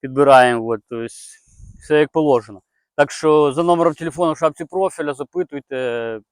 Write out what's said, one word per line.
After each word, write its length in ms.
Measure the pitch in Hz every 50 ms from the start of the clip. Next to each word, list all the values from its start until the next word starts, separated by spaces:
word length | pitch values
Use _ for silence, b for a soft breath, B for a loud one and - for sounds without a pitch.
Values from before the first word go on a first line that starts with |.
підбираємо, 640 | - 135 131 135 147 139 135 131 123 123 120 117 113 117
от, 140 | 117 107 _ _
то 120 | 123 117
есть 280 | 117 117 - - - - - _ _ _ _ _ - - - -
все 180 | - - 151 151
як 120 | 151 143
положено. 500 | _ 160 156 147 135 120 110 - 104 95 _ _ _ _ _ _ _
Так 160 | - 147 143
що 420 | - - - 156 151 151 151 143 127
за 100 | 147 170
номером 300 | 175 175 170 170 170 151
телефону 400 | - 165 165 143 156 180 165 156
в 40 | -
шапці 280 | 170 160 147 - 170
профіля 480 | 147 - 190 190 185 - - 156 147 143
запитуйте 1040 | 131 143 - _ 175 180 _ 143 143 131 _ 139 127 131 123 117 117 117 113 113 110 101 _